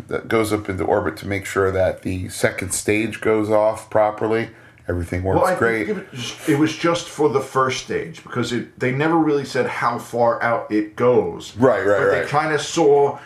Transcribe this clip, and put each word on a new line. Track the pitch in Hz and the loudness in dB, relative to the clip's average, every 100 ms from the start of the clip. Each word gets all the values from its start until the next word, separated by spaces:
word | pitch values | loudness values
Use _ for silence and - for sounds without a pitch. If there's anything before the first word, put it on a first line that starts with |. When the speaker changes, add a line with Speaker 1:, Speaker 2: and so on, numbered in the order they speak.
| - | -6
Speaker 1:
that | 80 - | -8 0
goes | 113 107 | 0 2
up | 104 101 | -2 -4
into | 95 | -4
orbit | 101 104 92 - | 0 0 0 -6
to | 95 | -6
make | 101 - | -6 -4
sure | 95 95 | 0 0
that | 95 92 90 | 2 0 -2
the | - 92 92 | -6 -6 -8
second | - 113 - 90 | -2 -4 -2 -6
stage | - - 104 110 104 | -6 -2 0 -2 -2
goes | 110 110 107 | 0 0 2
off | 107 107 110 - | 2 2 0 -2
properly. | 107 107 110 110 113 113 - - - - | 2 2 0 -2 -2 -4 -10 -20 -16 -6
Everything | 90 85 90 | -6 -4 -4
works | 92 95 | 0 2
Speaker 2:
Well, | 180 | 2
I | 180 | 2
Speaker 1:
great. | 117 113 107 | 2 0 -2
Speaker 2:
think | 196 | -6
it | - | -8
was, | 123 117 - - | -10 -10 -6 0
it | 143 | 2
was | 151 - | 2 0
just | 170 170 - | 0 -2 -4
for | - 151 | 0 0
the | 139 | 2
first | - 131 131 123 - | -2 0 0 -2 -4
stage | 95 85 - | -6 -6 -12
because | - 123 117 | -8 -4 -2
it, | 120 - - | -4 -6 -4
they | 127 | -2
never | 135 156 165 | 0 2 2
really | 151 143 139 | 2 0 0
said | 131 120 | -2 -2
how | - 127 117 | 0 -2 -2
far | - 117 117 117 | -4 0 2 2
out | 120 117 - | 0 -2 0
it | 107 107 - | -2 -2 0
goes. | 123 120 90 85 - - | 4 4 2 -4 -10 2
Speaker 1:
Right, | 123 104 95 | 4 4 2
right, | 98 | 2
Speaker 2:
But | 95 | 4
Speaker 1:
right. | 90 | 2
Speaker 2:
they | 82 | 0
kinda | 147 156 151 | 0 0 -2
saw | - - 151 143 139 135 | -2 2 6 6 4 0